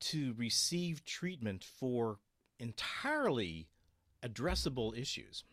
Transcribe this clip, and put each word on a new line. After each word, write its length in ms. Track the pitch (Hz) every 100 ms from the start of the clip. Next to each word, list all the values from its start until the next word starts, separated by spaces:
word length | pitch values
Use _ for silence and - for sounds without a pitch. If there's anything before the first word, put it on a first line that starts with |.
to 340 | - 156 131 113
receive 680 | 117 - - 175 175 151
treatment 600 | - - 175 170 110 95
for 540 | - - 131 120 113 104 _ _ _ -
entirely 1080 | 120 - - - 269 302 240 127 90 80 80 _ _ _ _ -
addressable 760 | 120 107 156 180 156 127 110 113
issues. 480 | 135 - 101 - -